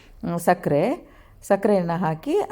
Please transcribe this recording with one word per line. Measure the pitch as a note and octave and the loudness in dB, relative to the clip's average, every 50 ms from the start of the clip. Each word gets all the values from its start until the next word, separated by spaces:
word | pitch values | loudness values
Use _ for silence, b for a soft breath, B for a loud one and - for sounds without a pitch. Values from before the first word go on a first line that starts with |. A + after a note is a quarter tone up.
| B B B B - | B B B B -8
ಮ್, | F3 E3+ E3+ | -6 -6 -2
ಸಕ್ಕರೆ, | E3+ - F3+ F3+ - F3 D3+ C#3+ E3 A#3 D4+ F4 - b b b b b b b - | 2 0 0 2 2 0 0 2 2 0 -2 -4 -8 b b b b b b b -2
ಸಕ್ಕರೆಯನ್ನು | - G3+ G3 G3 G#3+ G#3 F#3+ F3 E3+ E3+ - | 0 0 2 4 2 2 2 2 0 -2 -2
ಹಾಕಿ, | F#3 D#3+ D#3+ D#3+ - C#4+ D#4 G#4 - - | -2 -2 -2 -4 -4 -2 -2 -2 -2 0